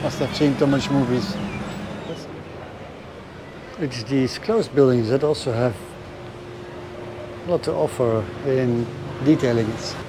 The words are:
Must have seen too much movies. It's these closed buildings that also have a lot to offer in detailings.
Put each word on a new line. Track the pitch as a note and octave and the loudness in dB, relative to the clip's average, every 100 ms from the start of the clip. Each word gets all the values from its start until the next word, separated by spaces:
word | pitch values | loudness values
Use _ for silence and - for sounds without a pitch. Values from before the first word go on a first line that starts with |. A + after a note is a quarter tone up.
Must | D3 - | -2 0
have | C3+ - | -2 2
seen | D3+ C3 | 2 4
too | C#3+ | 4
much | C#3 - | 4 2
movies. | C#3 B2 B2 A2 - - - - - - - - E3 - - - - - - - - - - - - - - - - | 2 4 2 0 -4 -4 -6 -8 -8 -8 -10 -8 -10 -10 -14 -12 -14 -14 -14 -14 -14 -16 -16 -16 -16 -16 -14 -14 -6
It's | D#3 B2 | -6 -4
these | A2 C3+ D3+ - | 0 2 2 0
closed | - A3 F3 | 0 2 2
buildings | C#3+ C3+ B2 A2 | 6 8 8 4
that | C3+ | 4
also | D3+ D3+ - | 4 2 0
have | A2+ B2 G#2 - - - - - - - - - - - - - - - - - | 2 2 0 -10 -14 -14 -14 -14 -14 -14 -14 -12 -12 -12 -12 -12 -10 -10 -10 0
a | |
lot | E3+ | 0
to | - | 2
offer | - D3+ - A#2+ A2+ G#2 - C#3+ | 0 0 2 2 4 0 -4 0
in | C3 B2+ A#2+ A#2 - - - | 2 4 2 0 -6 -8 -2
detailings. | C#3 D3+ C3 A#2 A2 A2+ - - | 4 6 6 4 2 -2 -6 -8